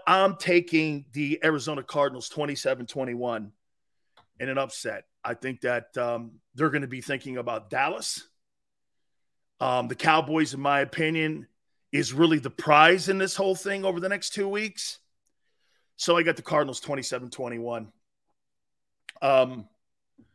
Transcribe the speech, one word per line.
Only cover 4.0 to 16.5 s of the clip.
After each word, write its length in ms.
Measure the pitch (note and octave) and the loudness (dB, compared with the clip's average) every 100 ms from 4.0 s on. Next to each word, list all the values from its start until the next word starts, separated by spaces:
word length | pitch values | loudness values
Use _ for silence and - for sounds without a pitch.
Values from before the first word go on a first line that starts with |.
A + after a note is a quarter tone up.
| _ _ _ - | _ _ _ -10
in 100 | C3 | -4
an 100 | C3+ | -2
upset. 460 | C3+ - A#2 G2+ - _ | -2 -4 -8 -8 -10 _
I 100 | A2+ | -8
think 280 | A#2+ C3 B2 | -6 -8 -4
that, 340 | B2+ A#2+ - - | -2 -2 -4 -4
um, 340 | A#2+ A#2+ A#2 - _ | -4 -4 -8 -18 _
they're 160 | B2 D#3 | -2 0
gonna 160 | C#3+ C3+ | 0 -4
be 140 | B2+ | -8
thinking 360 | A#2+ C3+ C3+ B2+ | -6 -6 -6 -6
about 320 | A#2 A#2 G#2 | -4 -6 -4
Dallas. 600 | C3 C#3+ G3 G#3+ - - _ _ _ _ _ _ _ _ _ _ _ _ - | -2 0 -2 -6 -8 -12 _ _ _ _ _ _ _ _ _ _ _ _ -4
Um, 280 | B2+ B2+ A#2+ | 0 0 -2
the 60 | |
Cowboys, 600 | B2+ D#3+ D#3 C#3+ D#3+ D3+ | 0 4 4 4 0 0
in 60 | C3+ | 0
my 200 | C#3 C#3+ | 0 2
opinion, 680 | C#3 - D#3+ D#3+ D#3 D#3 C3 _ _ _ _ | 0 -2 -2 0 -2 -4 -12 _ _ _ _
is 220 | C#3+ C#3+ | -4 -2
really 260 | C3 E3+ D#3 | 4 4 4
the 120 | B2+ | -2
prize 580 | - D#3 D3+ D#3+ F#3 E3+ | -4 4 8 8 6 2
in 100 | F#3+ | -2
this 160 | F#3+ | -2
whole 200 | - G3 | 0 0
thing 300 | F#3+ G3 G3 | 0 -2 -4
over 140 | F#3+ F3 | -2 -2
the 80 | F#3 | -2
next 260 | G3+ - | -4 -6
two 140 | G#3 G3 | -4 -2
weeks. 500 | G#3 G#3+ - - - _ _ _ _ _ _ _ _ _ - | -2 -4 -6 -10 -12 _ _ _ _ _ _ _ _ _ -4
So 200 | - E3+ | 2 4
I 60 | |
got 140 | E3 E3 | 4 0
the 60 | |
Cardinals 380 | - | 0